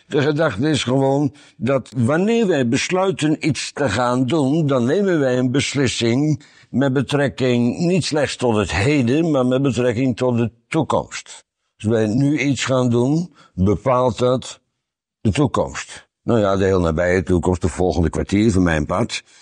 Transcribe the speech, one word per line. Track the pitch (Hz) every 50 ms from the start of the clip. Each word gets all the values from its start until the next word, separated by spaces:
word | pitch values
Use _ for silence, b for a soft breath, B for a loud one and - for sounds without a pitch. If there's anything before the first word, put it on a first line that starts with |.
| b
De | b 139 151
gedachte | - 151 151 147 165 147 95 92 139 156
is | 156 - -
gewoon | - 131 139 135 135 139 143 147 131 B B B B B
dat | B 98 123 139 127 - - -
wanneer | 135 113 117 151 165 190 220 233 233 233
wij | 185 165 139 127 117
besluiten | 120 - - - 180 185 190 196 151 - 151 156 156 - - 156
iets | 131 - - -
te | - - 147 120
gaan | 98 123 123 120 123 127 131
doen, | 123 170 160 135 131 147 170 156
dan | 135 139 127 117
nemen | 123 156 202 202 190 175 151
wij | 139 127 123 127
een | 127 127
beslissing | 120 143 135 - - 139 139 113 - - 117 117 117 135 147 156 147 - B B B B B B
met | - 117 139 135
betrekking | 127 143 120 - 143 143 143 123 - - 135 127 123 120 120 120 - -
niet | 175 165 185 175 135
slechts | - 143 156 135 - -
tot | - - 120 110
het | 104 101 87
heden, | - 101 101 139 151 143 120 113 131 156 170 165
maar | 147 131 123
met | 123 127 131
betrekking | 139 139 110 120 123 123 107 113 135 131 113
tot | - 127 127 123
de | 117 120 110 _ _ _ -
toekomst. | - 160 123 - 113 85 62 - - - - - - - _ _ _ _ _ _ _
Als | - - 107
wij | 117 110 110
nu | 104 101 131 139 143 151 139
iets | 127 143 131 - -
gaan | - 135 131 123 123
doen, | 117 120 123 135 151 165 180 - b b b b b
bepaalt | 90 95 101 101 - - 131 123 127 127 127 107 -
dat | 123 123 131 123 - - - _ _ _ _ _ _ _ _ _ _ _ _ _
de | - 110
toekomst. | 90 139 147 - - 104 82 67 71 - - - - - - _ _ _
Nou | - 110 117 113
ja, | 101 95 98
de | 98 98
heel | 95 95 92
nabije | 87 82 78 80 87 90 90 95
toekomst, | 85 - 92 85 80 90 90 -
de | - 82
volgende | - - 90 90 80 87 82 76
kwartier | - 82 73 - 95 101 107 117
voor | 90 95
mijn | 90 85 80 78 76
part. | 71 87 98 120 - - - - B B B